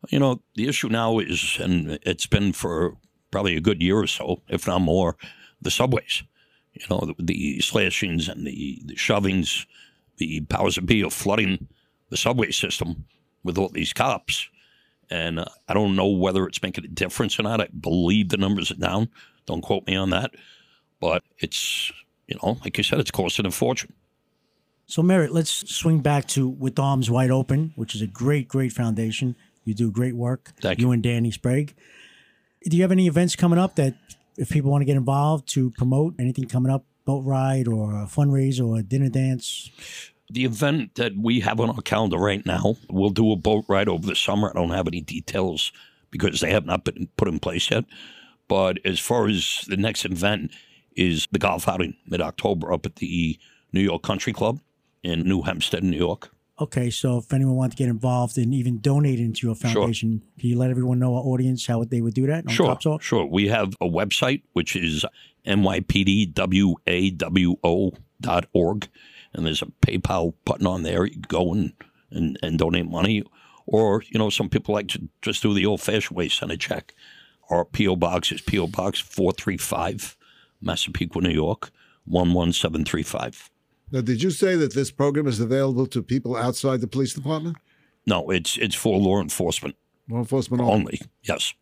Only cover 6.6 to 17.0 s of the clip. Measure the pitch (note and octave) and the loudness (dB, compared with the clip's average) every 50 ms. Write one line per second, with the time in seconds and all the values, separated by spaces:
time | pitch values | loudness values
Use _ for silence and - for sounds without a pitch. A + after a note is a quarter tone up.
6.6 | _ _ _ - - - F2+ F#2 - D#2+ D#2+ _ F2 E2 - - D2+ D2 C#2+ - | _ _ _ -20 -4 -4 -2 -2 -2 -4 -6 _ -4 -4 -4 -2 -2 -4 -4 -4
7.6 | - - - A2+ G2+ F#2 - - - F#2+ E2 E2 D#2+ D#2+ - - C#2+ C#2+ - - | -4 -2 0 0 0 0 0 -2 -4 -2 -2 -2 -4 -4 -6 -8 -8 -10 -8 -8
8.6 | D2 C#2 C2+ - - C#2+ - - - - A2 G#2 G2+ G2 F#2+ F#2+ E2+ - - - | -8 -10 -10 -10 -14 -16 -8 -6 0 2 2 2 2 2 2 2 0 0 -2 -6
9.6 | - _ _ - - _ _ _ _ _ _ _ - D#2+ D#2 D#2 D2+ D2 - - | -6 _ _ -20 -20 _ _ _ _ _ _ _ -6 -6 -4 -6 -4 -2 -2 0
10.6 | F#2+ F#2+ - - F#2 F2 A2+ G#2+ G2 F#2 - - - G2 G2 A2+ G#2+ F#2 F#2+ F2 | 0 0 0 -2 2 2 4 4 4 0 -2 -4 -2 0 0 2 2 0 0 -2
11.6 | - - _ _ _ _ _ _ _ _ - - - B2 B2 B2+ A2+ - - - | -4 -12 _ _ _ _ _ _ _ _ -6 -2 0 0 2 0 0 0 0 -4
12.6 | - F#2 - - - E2+ E2+ - - _ _ _ _ _ _ _ _ F2+ E2+ G2 | -4 -4 -4 -4 -4 -6 -6 -8 -10 _ _ _ _ _ _ _ _ -4 0 0
13.6 | G2 F#2 - - D#2+ - - - B2 C3 A#2+ F2 _ - - - - - _ _ | 0 -2 -2 -4 -4 -4 -2 0 0 0 0 -2 _ -6 -6 -6 -6 -10 _ _
14.6 | _ _ _ _ _ _ _ _ _ _ F2+ E2+ E2 E2 E2 E2 F2 - - _ | _ _ _ _ _ _ _ _ _ _ -6 -4 -4 -4 -4 -4 -6 -8 -12 _
15.6 | _ - F#2 G2 G#2+ G#2 F#2+ F#2+ F#2+ G2+ G2+ F#2 F#2 F#2+ F#2 F#2+ F#2 F2+ - - | _ -2 0 2 2 2 2 4 4 4 4 4 2 2 2 2 0 0 -4 -6
16.6 | - F#2+ F#2 - F2+ - E2 - | -6 -6 -6 -8 -12 -10 -4 -4